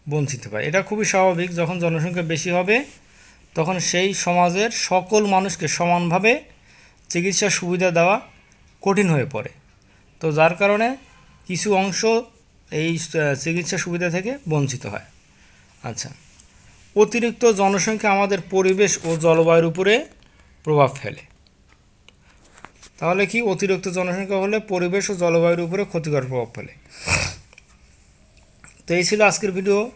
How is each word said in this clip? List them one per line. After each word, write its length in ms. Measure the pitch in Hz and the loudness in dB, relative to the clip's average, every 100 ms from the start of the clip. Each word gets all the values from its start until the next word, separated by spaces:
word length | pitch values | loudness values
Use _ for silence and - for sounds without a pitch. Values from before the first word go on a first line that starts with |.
| - | -6
বঞ্চিত 360 | 151 135 117 107 | -4 -2 -4 -6
হয়। 200 | 107 139 | -6 -2
এটা 160 | 175 | -2
খুবই 220 | 190 214 | -2 -4
স্বাভাবিক, 500 | 208 196 190 170 175 | 0 2 2 2 -4
যখন 240 | 170 165 180 | -4 -4 -2
জনসংখ্যা 440 | 170 165 165 175 | -2 -2 -4 -4
বেশি 280 | 165 160 180 | -4 -4 -2
হবে 340 | 175 185 226 285 - _ - - - - | -2 2 0 -2 -14 _ -20 -20 -20 -12
তখন 240 | - 165 185 | -4 -2 -2
সেই 360 | 175 180 190 | -2 0 0
সমাজের 560 | 190 - 175 180 180 220 | 0 0 2 2 2 -2
সকল 560 | 226 - 185 180 214 208 | -2 0 0 2 2 4
মানুষকে 420 | 190 196 180 156 | 2 0 -4 -4
সমানভাবে 760 | - 175 175 175 175 208 285 - - _ - - _ _ | -2 2 2 2 2 2 0 -2 -20 _ -20 -20 _ _
চিকিৎসা 420 | 175 180 180 202 | -2 0 0 0
সুবিধা 400 | - 175 180 185 | 0 -2 0 0
দেওয়া 300 | 170 170 214 - - _ _ _ _ | 2 2 2 -4 -20 _ _ _ _
কঠিন 300 | - 196 196 | 0 2 2
হয়ে 160 | 151 113 | 2 0
পড়ে। 180 | 113 107 - _ _ _ _ _ _ | -6 -10 -14 _ _ _ _ _ _
তো 120 | 160 | -4
যার 220 | 151 160 | 4 4
কারণে 420 | 254 202 208 226 269 - - - - - | 4 2 2 0 -4 -12 -20 -20 -20 -8
কিছু 280 | 175 214 | 0 2
অংশ 300 | 190 196 175 220 226 240 _ _ _ _ | 2 0 0 0 0 -2 _ _ _ _
এই, 280 | 156 160 165 | -4 -2 -2
আহ, 360 | - 165 147 | -2 0 0
চিকিৎসা 440 | 139 165 170 170 185 | 0 -2 -4 -2 -4
সুবিধা 320 | 175 175 175 | -4 -4 -2
থেকে 280 | 170 196 277 233 | -2 -4 -8 -2
বঞ্চিত 380 | 151 139 127 - | -2 0 -4 -8
হয়। 180 | 104 - - _ _ _ _ _ - | -12 -14 -20 _ _ _ _ _ -16
আচ্ছা, 280 | - 110 - - - - - - - - - - | -12 -8 -10 -12 -20 -20 -20 -20 -20 -20 -8 0
অতিরিক্ত 560 | 208 240 233 226 240 | 2 2 -2 2 2
জনসংখ্যা 580 | 202 196 196 226 220 214 | 4 2 2 0 0 0
আমাদের 280 | 196 202 196 | 2 0 -2
পরিবেশ 580 | 160 190 190 190 202 - | -2 0 2 4 2 2
ও 120 | 165 165 | -2 2
জলবায়ুর 480 | 165 165 165 165 | 4 6 6 6
উপরে 420 | 165 165 185 226 320 - - _ - _ | 4 0 2 2 0 -16 -20 _ -20 _
প্রভাব 260 | - 151 135 | 0 4 4
ফেলে। 260 | 143 104 - - _ _ _ _ _ _ _ - _ _ _ - - - _ - - | 2 -10 -12 -18 _ _ _ _ _ _ _ -20 _ _ _ -20 -20 -20 _ -20 -6
তাহলে 280 | 165 185 196 | -2 0 0
কি 160 | 226 | 0
অতিরিক্ত 460 | 233 180 196 185 190 | -2 0 0 -2 -2
জনসংখ্যা 480 | 180 180 180 190 196 | -4 -4 -4 -4 -2
হলে 220 | 196 214 | -2 -4
পরিবেশ 520 | 214 185 175 196 190 | -2 -4 -2 -2 -4
ও 40 | |
জলবায়ুর 460 | 196 170 170 170 175 | -2 0 2 2 0
উপরে 240 | 170 190 | -2 -4
ক্ষতিকর 420 | 202 170 156 147 127 | -4 -4 -2 -2 -2
প্রভাব 280 | 131 117 | -6 -6
ফেলে। 180 | - - - - - - - - - - - _ _ - - _ _ _ _ _ _ - - - | -10 -16 -18 -20 -12 -2 -2 -2 -10 -20 -20 _ _ -20 -20 _ _ _ _ _ _ -20 -20 -4
তো 40 | |
এই 100 | 170 | 0
ছিল 160 | 175 208 | 2 4
আজকের 300 | 208 196 202 | 4 4 -2
ভিডিও। 260 | 185 190 202 233 | -4 0 0 -2